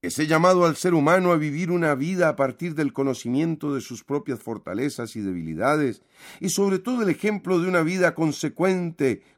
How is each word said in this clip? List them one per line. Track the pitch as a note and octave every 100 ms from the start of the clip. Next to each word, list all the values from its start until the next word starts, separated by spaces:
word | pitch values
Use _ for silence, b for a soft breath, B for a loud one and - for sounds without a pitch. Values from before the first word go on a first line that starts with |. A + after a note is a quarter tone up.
ese | - - D#3
llamado | D#3+ F3 F#3
al | F3 D3
ser | F3+
humano | E3+ C#3+ F3+ F3+
a | E3+
vivir | D3+ C#3+ F3+
una | F3 E3
vida | C#3 D3 F#3 E3
a | C#3+
partir | C#3 A#2 F3
del | D3+ D3
conocimiento | - C#3 B2 A#2 B2+ E3 D#3 D3+
de | C#3
sus | G#2+ A#2+
propias | - C#3 C#3 A#2+
fortalezas | - A2 - F#2+ C#3 - A#2 A2+
y |
debilidades, | G2+ F2+ D#2+ D#2+ A#2 D3+ C#3 G#2+ B B B B
y | F#3+
sobre | - G3 F#3+
todo | F#3+ B3+
el | G#3
ejemplo | D3+ G#3 G#3 D#3+ F3+
de | F3
una | F#3
vida | D#3+ F#3 F3
consecuente | E3+ E3 D3 D3+ - F3+ F#3 F3 E3 C3+ G#2+ b